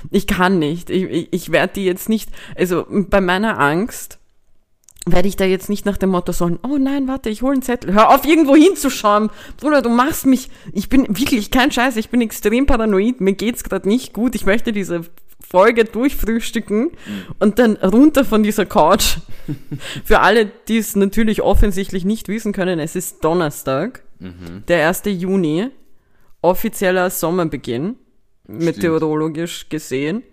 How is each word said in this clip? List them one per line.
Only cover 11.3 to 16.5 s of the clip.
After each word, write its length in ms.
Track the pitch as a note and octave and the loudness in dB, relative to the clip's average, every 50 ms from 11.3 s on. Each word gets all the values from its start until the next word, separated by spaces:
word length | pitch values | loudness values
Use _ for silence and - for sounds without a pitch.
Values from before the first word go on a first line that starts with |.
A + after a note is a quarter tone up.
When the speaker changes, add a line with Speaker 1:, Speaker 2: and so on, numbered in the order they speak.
| D4 G#3 G#3 - | 0 -2 -2 0
Speaker 1:
kein 200 | - C4 B3 D4 | 2 2 2 2
Scheiß, 240 | - A#3 A#3+ C#4 A#3 G#3+ | 2 0 0 0 0 -2
ich 120 | A3 - | -6 -2
bin 120 | - B3 | 0 -2
extrem 440 | A#3 G#3+ - - - G#3 A3 B3 C#4 | -2 -2 -4 -4 -2 0 0 2 4
paranoid. 560 | C#4 C4+ A3+ A3 A3+ G3+ F#3+ G3+ A#3+ B3+ - | 4 2 2 2 2 2 2 2 0 0 0
Mir 120 | F#3 G3 G3 | 0 0 0
geht's 300 | G3 G3 A3+ A#3+ - - | 0 -2 -4 -4 -6 -8
grad 220 | - G3 F#3+ - | -6 -6 -4 -2
nicht 280 | F#3 A3 B3+ - - - | 0 0 0 -2 -6 -8
gut. 200 | G3+ A#3 C4 - | -4 -4 -4 -2
Ich 140 | - - G3 | 0 0 2
möchte 240 | G3+ A3+ - A#3+ | 2 2 2 0
diese 300 | G#3+ G#3 F#3+ E3+ F3 E3+ E3+ - - - - - - - - - | -2 -4 -4 -4 -6 -6 -6 -10 -16 -20 -20 -20 -20 -20 -14 -2
Folge 380 | - F3+ G3 A3+ - A#3 A3 | 2 4 4 6 6 4 0
durchfrühstücken 1000 | - - G#3+ B3+ C#4+ - - - G#3+ A3+ A#3 A3 - | 0 0 0 0 0 0 0 -2 0 0 -2 -2 -4